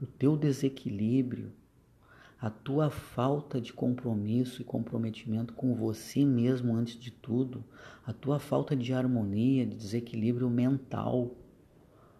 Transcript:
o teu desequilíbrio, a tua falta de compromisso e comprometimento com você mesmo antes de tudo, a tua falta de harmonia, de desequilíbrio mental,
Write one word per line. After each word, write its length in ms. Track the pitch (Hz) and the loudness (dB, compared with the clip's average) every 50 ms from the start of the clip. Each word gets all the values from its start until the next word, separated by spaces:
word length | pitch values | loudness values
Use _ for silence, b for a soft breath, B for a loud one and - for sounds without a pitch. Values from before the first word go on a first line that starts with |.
o 60 | 135 | -10
teu 300 | 117 - - 127 139 156 | -10 -4 2 2 4 4
desequilíbrio, 1160 | 151 151 147 135 - - 135 - - - 120 104 101 107 110 123 135 127 123 117 113 107 104 - - - _ _ _ _ _ _ _ B B B B B B B B | 4 4 2 2 2 0 0 -2 -2 -6 -6 -2 0 2 2 4 2 2 0 -2 -6 -8 -8 -12 -16 -20 _ _ _ _ _ _ _ B B B B B B B B
a 120 | - 107 | -6 -6
tua 400 | 104 - - - 135 147 156 147 | -6 -6 -6 -2 0 2 2 0
falta 680 | - - - - - - 120 131 143 147 151 - - 131 | 0 -4 -10 -8 -2 0 2 2 2 0 -2 -4 -4 -4
de 140 | 113 - - | -4 -6 -6
compromisso 880 | - - 123 123 123 - 123 113 104 101 107 110 120 123 127 - - | -2 0 0 0 0 -2 -2 -2 -2 0 0 2 2 0 0 -4 -10
e 40 | 120 | -8
comprometimento 920 | - - 120 117 - - 117 113 113 107 - - - 110 110 117 117 - | -6 -4 -4 -4 -4 -4 -4 -2 -4 -4 -6 -6 -4 -4 -2 -4 -4 -6
com 200 | - - 131 120 | -2 0 0 0
você 480 | 107 110 110 107 - - - - 135 143 | 2 0 -2 -2 -4 -6 -4 0 2 4
mesmo 520 | 143 131 120 117 123 131 127 123 120 113 | 4 4 4 4 4 2 2 2 0 2
antes 260 | 113 120 117 - - | 2 0 -2 -4 -8
de 100 | - 123 | -14 -16
tudo, 540 | - - - - 110 123 135 127 123 113 110 - B B B B B B B | -18 -12 -6 -2 0 0 0 0 -4 -10 -12 -14 B B B B B B B
a 80 | - 113 | -10 -10
tua 260 | - - 131 147 143 | -6 -2 0 0 0
falta 380 | - - 139 135 143 - 151 | 0 0 0 0 2 2 0
de 160 | 135 120 123 131 | 0 0 0 0
harmonia, 720 | 127 127 127 127 117 107 98 98 104 113 127 135 131 123 | 0 2 2 2 2 0 0 2 2 4 4 4 4 2
de 100 | 104 104 | 0 -2
desequilíbrio 760 | 107 110 98 107 117 117 - - 113 107 113 123 120 127 123 | -6 -6 -4 -2 -2 -2 -4 -4 0 2 2 2 2 2 2
mental, 840 | 117 123 123 127 139 135 - - - 107 107 113 123 127 123 120 - - - - - - - _ - - - - B B B B B B | 2 4 4 4 2 0 -2 -4 -6 -4 0 0 2 2 0 0 -4 -10 -18 -20 -20 -20 -20 _ -20 -20 -20 -20 B B B B B B